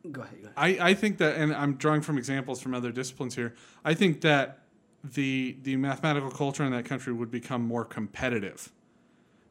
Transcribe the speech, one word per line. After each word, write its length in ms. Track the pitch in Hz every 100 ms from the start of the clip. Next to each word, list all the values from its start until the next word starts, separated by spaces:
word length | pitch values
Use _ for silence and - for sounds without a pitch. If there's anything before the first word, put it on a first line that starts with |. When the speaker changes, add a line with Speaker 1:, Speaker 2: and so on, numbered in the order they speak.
| 170
Speaker 1:
go 120 | 131
ahead, 200 | 104 -
go 60 | -
ahead. 320 | - 165 190
Speaker 2:
I, 100 | 175
I 40 |
think 240 | 202 214 190
that, 180 | 156 143
and 180 | 151
I'm 200 | 151 143
drawing 260 | 135 156 151
from 180 | 147 143
examples 420 | 120 135 135 127
from 140 | 131
other 160 | 127 120
disciplines 460 | 117 131 - 127 123
here, 180 | 117 - - -
I 100 | 147
think 280 | 160 196 147
that 360 | 160 143 131 - _ _ _ _
the, 520 | 143 - 139 135 131 135
the 140 | 135 135
mathematical 540 | 139 135 160 143 135
culture 340 | - 139 139
in 80 | 139
that 140 | 123 117
country 260 | 131 131
would 180 | 117 117
become 320 | 120 - 127
more 220 | 117 117
competitive 880 | 110 - 104 - 131 117 98 - - - _ _ _ _ _ _ _